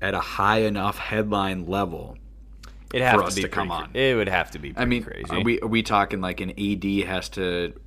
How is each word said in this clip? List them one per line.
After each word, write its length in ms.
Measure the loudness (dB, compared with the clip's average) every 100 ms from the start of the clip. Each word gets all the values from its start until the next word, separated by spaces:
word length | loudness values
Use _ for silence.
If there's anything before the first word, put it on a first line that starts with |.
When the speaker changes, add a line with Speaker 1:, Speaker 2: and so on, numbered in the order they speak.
Speaker 1:
at 120 | -2
a 60 | -2
high 400 | -2 0 4 4
enough 380 | 2 0 -2 -4
headline 680 | -2 -2 0 0 0 -2 -2
level 500 | -2 -2 -4 -10 -14 -18 -20 -20 -20 -18 -18 -6
Speaker 2:
It'd 120 | 2 6
have 100 | 6
Speaker 1:
for 60 |
Speaker 2:
to 60 | 6
Speaker 1:
us 80 | 2
Speaker 2:
be 60 |
Speaker 1:
to 60 | 0
come 180 | -2 -2
Speaker 2:
pretty 140 | -4
Speaker 1:
on? 80 | -4
Speaker 2:
cra-, 100 | 2
it 140 | 4 4
would 140 | 4
have 220 | 2 0
to 80 | -4
be 140 | -8 -2
Speaker 1:
I 100 | 0
mean, 180 | 0
Speaker 2:
pretty 200 | -2 -10
crazy. 180 | -6 -2
Speaker 1:
are 20 |
we, 160 | 0 0
are 60 | 2
we 140 | 0
talking, 360 | 4 2 2 0
like, 200 | -4 -4
an 120 | -6 -2
A 180 | -2 0
D 260 | 0 0
has 280 | 0 -4 -6
to 440 | -4 -2 0 -2 -6